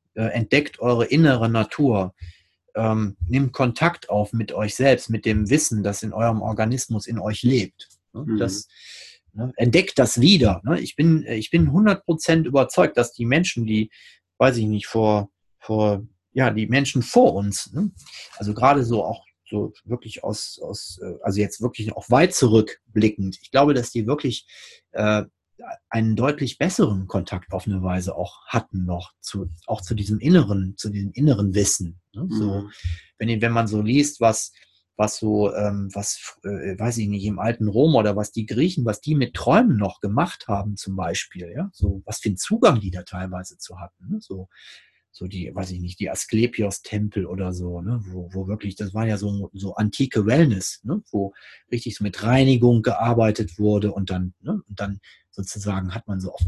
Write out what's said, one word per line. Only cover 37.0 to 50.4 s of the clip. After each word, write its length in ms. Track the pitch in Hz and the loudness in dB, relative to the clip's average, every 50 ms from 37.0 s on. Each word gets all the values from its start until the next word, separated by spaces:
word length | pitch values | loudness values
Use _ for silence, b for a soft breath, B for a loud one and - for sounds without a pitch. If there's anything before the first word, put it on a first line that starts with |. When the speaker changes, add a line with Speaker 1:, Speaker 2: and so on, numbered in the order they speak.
| 104 101 | -2 -2
Speaker 1:
nicht, 160 | 101 98 95 | -2 -2 -2
im 160 | 107 101 90 | -4 -4 -2
alten 260 | 101 - - - 107 | -2 -4 -2 0 -2
Rom 300 | 107 95 117 143 165 147 | 0 4 4 4 6 6
oder 180 | 117 107 104 98 | 4 4 4 2
was 160 | 104 107 - | 0 -2 -4
die 160 | - 113 104 | -4 -8 -6
Griechen, 380 | - 110 117 151 185 180 - 120 | -4 0 0 0 0 0 0 -2
was 160 | 113 101 - | -2 -2 -4
die 160 | - 147 156 | -2 -2 0
mit 180 | 143 127 - - | 0 0 0 -4
Träumen 420 | - - 123 147 214 254 220 135 | -6 0 4 4 4 6 4 4
noch 240 | 104 104 90 - - | 2 0 -2 -4 -4
gemacht 460 | - 98 101 135 175 185 - - - | -4 -2 0 0 0 -2 -4 -12 -6
haben 300 | - 104 98 98 104 101 | -4 -4 -4 -2 -4 -8
zum 180 | - - 98 95 | -8 -8 -8 -6
Beispiel, 560 | 92 87 82 85 - - - - 90 87 85 92 | -6 -4 -4 -4 -6 -8 -10 -12 -14 -14 -12 -8
ja? 180 | 135 190 196 _ | -8 -8 -8 _
So, 300 | - - 101 98 98 - | -2 -2 -2 -2 -4 -6
was 160 | - 107 - | -10 -10 -6
für 80 | - 110 | -4 -4
einen 80 | 92 | -4
Zugang 440 | - - - 208 240 269 208 139 110 | -4 -2 -2 0 4 4 4 4 4
die 120 | 98 92 90 | 0 -4 -6
da 100 | 90 87 | -6 -10
teilweise 560 | - 92 90 95 95 92 92 92 - - _ | -8 -8 -8 -8 -6 -8 -10 -12 -12 -16 _
zu 220 | - - 92 90 | -20 -18 -16 -16
hatten, 300 | 87 85 _ _ 92 117 202 | -18 -18 _ _ -10 -8 -8
ne? 80 | 220 | -8
So, 280 | - - 95 92 92 B B B B B B B B B B B B B | -8 -10 -12 -12 -12 B B B B B B B B B B B B B
so 160 | _ - 92 | _ -12 -12
die, 260 | 90 98 92 85 - - | -10 -8 -8 -10 -8 -8
weiß 200 | 98 92 92 92 | -10 -10 -8 -8
ich 80 | 87 | -8
nicht, 180 | 87 90 90 - | -8 -10 -8 -8
die 120 | 104 76 | -8 -6
Asklepios-Tempel 1160 | 78 - - - - 107 117 120 - - 107 98 - - _ - 107 104 107 104 - 104 90 | -6 -8 -6 -2 0 2 2 2 0 -2 -4 -2 -4 -8 _ -6 -4 -4 -4 -2 -4 -4 -6
oder 260 | 82 92 95 95 92 90 | -4 -6 -6 -6 -6 -6
so, 280 | 90 90 87 87 87 | -6 -6 -6 -8 -6
ne? 200 | 87 107 123 117 101 | -6 -4 -4 -6 -6
Wo, 220 | 92 92 90 87 85 90 | -8 -12 -12 -12 -10 -8
wo 140 | 95 95 | -8 -6
wirklich, 300 | 95 104 107 - 101 95 | -6 -6 -6 -6 -8 -8
das 180 | - 104 98 95 | -8 -10 -6 -4
war 140 | 110 113 110 | -2 -2 -2
ja 80 | 104 | -2
so, 340 | 95 104 104 101 101 98 - - | -2 -2 -4 -4 -4 -6 -8 -10
so 220 | 95 98 95 - | -10 -10 -10 -4
antike 500 | - 104 101 - - 139 135 - 113 101 | -2 -2 -2 0 -2 -4 0 0 0 2
Wellness, 540 | 107 123 156 | 4 6 6